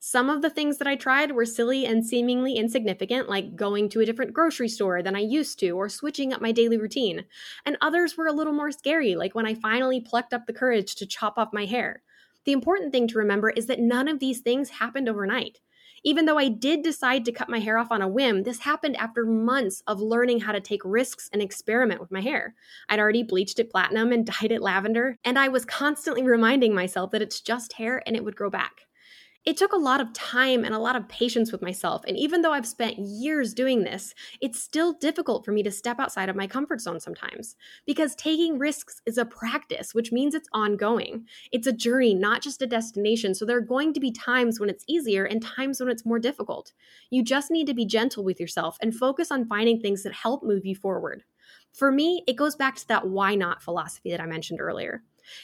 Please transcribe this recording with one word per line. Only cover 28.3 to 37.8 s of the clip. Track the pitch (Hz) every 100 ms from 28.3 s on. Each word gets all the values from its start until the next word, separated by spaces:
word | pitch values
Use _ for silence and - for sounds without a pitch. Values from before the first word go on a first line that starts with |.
| 202
grow | 202
back. | 202 - - _ _ - - - _
It | 320 320
took | 392
a | 392
lot | 269 277
of | 226
time | - - 247 262 254
and | -
a | 220
lot | 233 254
of | -
patience | - 247 233 226
with | -
myself, | 180 190 175 - -
and | 190
even | 294 349
though | 330
I've | 285 226
spent | - 226 226
years | 202 208 285 302 233
doing | 233 262 240
this, | 185 190 - - - -
it's | 262 -
still | - 311 339
difficult | 311 294 330 294 220
for | -
me | 208
to | 202
step | 196 240 233
outside | 269 - 190
of | 196
my | 196
comfort | 262 294 262
zone | 180 165
sometimes, | - 170 - - 226 - - -